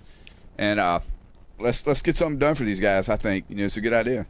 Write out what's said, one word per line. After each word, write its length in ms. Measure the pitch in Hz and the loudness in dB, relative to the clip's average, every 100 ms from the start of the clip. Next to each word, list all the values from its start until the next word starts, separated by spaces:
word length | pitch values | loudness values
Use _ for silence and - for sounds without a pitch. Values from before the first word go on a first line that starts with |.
| - - - - - - | -20 -20 -20 -20 -16 -4
And, 220 | 104 104 | 0 2
uh, 180 | 90 85 - - - - - - | 2 0 -2 -10 -10 -20 -20 -4
let's, 260 | 107 - 151 | -2 0 0
let's 160 | 139 | 0
get 140 | 165 160 | 0 0
something 220 | 165 139 | 0 2
done 160 | 147 147 | 2 2
for 80 | |
these 160 | 110 95 | 0 0
guys, 280 | 104 98 98 | 2 2 2
I 80 | 107 | 0
think. 280 | 110 95 - | 0 -2 -4
You 60 | 101 | -4
know, 80 | |
it's 120 | 101 110 | -4 -2
a 40 | |
good 120 | 110 | 0
idea. 340 | 117 113 123 | 2 0 -2